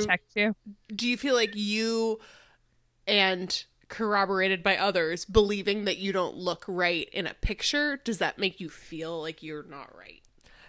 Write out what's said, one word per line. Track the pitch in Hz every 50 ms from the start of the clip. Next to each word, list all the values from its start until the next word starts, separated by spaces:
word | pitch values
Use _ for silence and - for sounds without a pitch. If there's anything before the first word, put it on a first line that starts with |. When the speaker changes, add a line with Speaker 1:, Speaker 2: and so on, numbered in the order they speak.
Speaker 1:
protect | 208 208 180 175 - _ _
you? | 208 208 220 208 - _ 214 202 - _ - 214
Speaker 2:
Do | 202 233 240
you | 247 -
feel | - 285 254
like | 240 226 202 202
you, | 208 208 208 208 220 226 226 226 226 226 226 220 220 - - - - - _ _ _ _ _ _ _ _ _ _ _ _ -
and | 208 202 190 190 185 180 185 180 - - - - _ _ _ _
corroborated | - - 226 208 208 202 196 185 196 185 185 190 190 180 165
by | 202 190 -
others, | 190 202 180 180 165 160 170 175 -
believing | - 180 220 208 202 208 202 185 208 202 214 208
that | 190 175 -
you | 190 196
don't | 190 190 180 - -
look | - 180 175 170 - - -
right | 185 180 180 175 175 165 - - -
in | 196 185 147
a | -
picture, | - - - - - - - - 294 294 294 277 262 -
does | 233 220 165
that | 185 147 - -
make | 202 190 180 -
you | 185 151
feel | - - - - 170 156 160 160 170 165
like | 151 160 160 - 156
you're | 156 156 151 147
not | - 143 143 120 - - -
right? | 92 - - - _ - _ _ _ - - - -